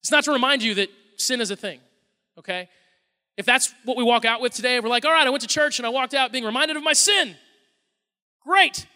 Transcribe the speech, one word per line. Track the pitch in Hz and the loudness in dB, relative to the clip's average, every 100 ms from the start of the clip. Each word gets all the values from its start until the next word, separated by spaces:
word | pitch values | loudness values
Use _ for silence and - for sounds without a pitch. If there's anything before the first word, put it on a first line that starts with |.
It's | - | 4
not | 302 | 2
to | 294 | 4
remind | 285 254 277 | 2 2 0
you | 226 196 | 0 -2
that | 196 - _ _ | -4 -6 _ _
sin | - 254 | -4 -4
is | 220 | -4
a | 196 | -6
thing, | 208 135 _ _ _ _ _ - | -10 -12 _ _ _ _ _ -20
okay? | 160 180 180 _ _ _ _ _ _ - | -10 -10 -10 _ _ _ _ _ _ -8
If | 202 | 0
that's | 247 - - | 2 0 -6
what | 220 247 | -6 0
we | |
walk | 240 240 233 | 2 2 2
out | 226 | -2
with | 247 | -4
today, | - 233 247 | -4 -2 -2
we're | 226 | 0
like, | 240 277 | 0 2
"All | |
right, | 320 277 | 2 2
I | |
went | 269 | 0
to | 226 | -2
church | - 294 - | 0 0 -2
and | 240 | -4
I | |
walked | 254 262 277 | -4 -2 -2
out | 262 | -2
being | 254 | -2
reminded | 220 233 311 311 | -4 -2 -2 -2
of | |
my | 302 | 0
sin." | 294 - 403 285 175 _ _ _ _ _ _ _ _ _ _ | 2 2 2 0 -6 _ _ _ _ _ _ _ _ _ _
Great. | 262 370 339 - - | 0 2 2 0 -16